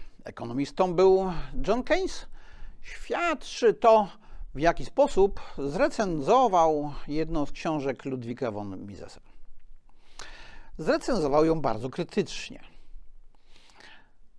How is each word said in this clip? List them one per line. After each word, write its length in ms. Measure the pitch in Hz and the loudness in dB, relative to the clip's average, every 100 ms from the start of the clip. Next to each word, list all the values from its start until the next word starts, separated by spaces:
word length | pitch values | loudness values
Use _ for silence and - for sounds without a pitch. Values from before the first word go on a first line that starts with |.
| - - | -14 -14
ekonomistą 680 | - - 117 123 139 - 185 | -16 -12 -6 -4 -4 0 2
był 380 | 170 190 190 190 160 135 - 151 | 6 6 6 2 -2 -2 -2 0
John 160 | 233 | 0
Keynes, 440 | 247 330 381 - - - - - - - | 2 0 0 -6 -10 -12 -14 -12 -12 -10
świadczy 920 | - - - - 339 311 - - 233 | -12 -10 -6 -4 -2 -4 -6 2 2
to, 340 | - 233 220 190 - - - - 131 | 6 8 8 6 -6 -14 -12 -10 0
w 40 | |
jaki 260 | 165 165 - | 2 2 0
sposób 540 | - 277 - 196 - - - | 2 4 6 4 2 -6 -6
zrecenzował 1400 | 139 165 285 - 196 160 135 247 247 180 165 151 147 147 - | -4 0 0 0 -2 0 4 6 6 6 4 4 -2 -6 -4
jedną 380 | 151 160 156 143 | -2 0 0 0
z 60 | |
książek 540 | - 170 151 135 127 143 | -2 -2 -2 -2 -4 -6
Ludwika 460 | 127 117 127 123 | -6 -6 -4 -4
von 340 | 104 104 95 104 | -4 -8 -10 -12
Misesa. 360 | 92 76 - - - - - - - - - - - - - - - - - | -14 -16 -18 -18 -14 -12 -10 -12 -16 -18 -20 -16 -14 -14 -14 -16 -16 -14 -4
Zrecenzował 680 | 160 311 - 226 143 147 160 | 0 0 2 0 4 4 4
ją 160 | 156 | 4
bardzo 280 | 139 107 127 | 0 -2 -4
krytycznie, 720 | - 165 - 151 - - - - - - - - - - - - - - - - - - - - | -6 -4 -2 -2 -6 -10 -14 -18 -18 -14 -14 -14 -16 -20 -20 -20 -20 -20 -20 -20 -20 -20 -20 -20